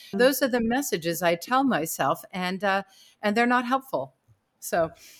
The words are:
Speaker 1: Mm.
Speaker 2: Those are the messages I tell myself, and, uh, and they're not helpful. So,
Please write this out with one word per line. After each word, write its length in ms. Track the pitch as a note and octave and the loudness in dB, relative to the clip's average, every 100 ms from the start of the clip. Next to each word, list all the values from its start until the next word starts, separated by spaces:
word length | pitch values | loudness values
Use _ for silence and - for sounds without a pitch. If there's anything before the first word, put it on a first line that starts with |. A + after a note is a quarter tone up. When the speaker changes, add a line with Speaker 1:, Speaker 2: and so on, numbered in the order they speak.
| - | -10
Speaker 1:
Mm. 40 | G3 | 2
Speaker 2:
Those 220 | B3+ C#4+ | 2 4
are 60 | C#4 | 0
the 120 | A#3+ | 0
messages 600 | A3+ B3 C#4 F#3+ E3 D#3+ | 0 -2 -2 -2 -2 0
I 120 | F3 E3+ | 0 0
tell 260 | - C4 | 0 2
myself, 600 | C#4 E3+ D#3+ - C#3 E3 - | 2 2 -2 0 0 0 -4
and, 320 | F#3+ F3+ F#3 | -6 -4 -2
uh, 180 | G3+ G3 G3 _ - _ | 0 0 -2 _ -20 _
and 140 | G#3 G#3 | -2 2
they're 100 | A#3+ | 2
not 200 | B3 A#3+ | 2 0
helpful. 480 | C4 - C#3+ C3+ _ _ _ _ _ | -2 -2 -6 -6 _ _ _ _ _
So, 300 | - F3+ E3 - - | -4 -2 -2 -4 -20